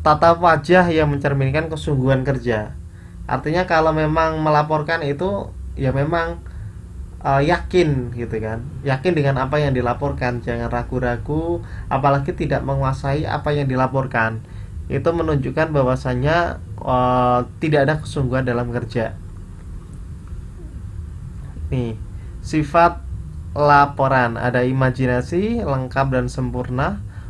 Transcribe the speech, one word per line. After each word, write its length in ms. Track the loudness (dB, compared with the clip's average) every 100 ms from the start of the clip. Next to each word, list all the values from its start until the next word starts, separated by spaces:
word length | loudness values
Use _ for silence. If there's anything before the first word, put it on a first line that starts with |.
| 2
tata 320 | 6 6 6
wajah 520 | 6 4 6 6 6
yang 160 | 4 2
mencerminkan 600 | 2 0 2 2 0 -2
kesungguhan 560 | -4 -2 2 4 2 2
kerja. 480 | -2 0 -2 -2 -10 -14 -16 -16 -12 -6
Artinya, 400 | -4 0 0 2
kalau 240 | 4 4
memang 480 | 4 2 4 2 2
melaporkan 600 | 4 4 4 0 0 -2 0
itu, 460 | -2 -2 -2 -6 -10 -10 -2
ya 180 | 0
memang, 480 | 2 2 0 0 -6 -10 -12 -12 -12 -14 -14 -14 -6
eh, 220 | 2 2 4
yakin 720 | 2 2 2 4 2 -2 -6
gitu 240 | -4 -4
kan. 220 | -4 -6 -8 -6
Yakin 320 | -2 0 2
dengan 220 | 2 2 2
apa 240 | 2 2
yang 160 | 2 2
dilaporkan, 640 | 0 0 -2 -2 -2 -2
jangan 300 | -4 -4 -2
ragu-ragu, 920 | -4 -2 -2 -2 -2 -2 -2 -2 -4 -6 -10 -4
apalagi 420 | 2 2 2 0
tidak 320 | -4 -2 -2 -2
menguasai 640 | 0 0 -2 -2 -2 -2
apa 260 | -2 -2
yang 140 | 0 0
dilaporkan. 720 | 0 0 0 -2 0 0 -2 -10 -14 -12 -10 -4
Itu 240 | -2 0
menunjukkan 640 | 0 0 0 0 -2 0 2
bahwasannya, 600 | 2 2 0 0 2 2 0 -4
eh, 760 | -10 -8 0 2 4 4 4 2 0 -4
tidak 200 | 2 4
ada 120 | 4 0
kesungguhan 480 | -2 -2 0 0 0
dalam 240 | -2 -2
kerja. 480 | -4 -4 -2 -4 -6 -12 -14 -14 -14 -12 -12 -12 -14 -12 -12 -10 -10 -12 -12 -12 -12 -10 -10 -10 -12 -12 -12 -12 -8 -4
Nih, 320 | -2 -2 -4 -8 -10 -12 -10
sifat 640 | -2 -2 2 6 6 4 -8 -8 -10 -10 -8
laporan, 880 | 2 6 8 6 4 2 4 2 0
ada 240 | 0 2
imajinasi, 1040 | 2 2 2 2 2 2 0 0 0 0 0
lengkap 480 | -2 -2 0 2 2
dan 160 | 0
sempurna, 720 | -2 -4 -2 -2 0 -2 -2 -8 -10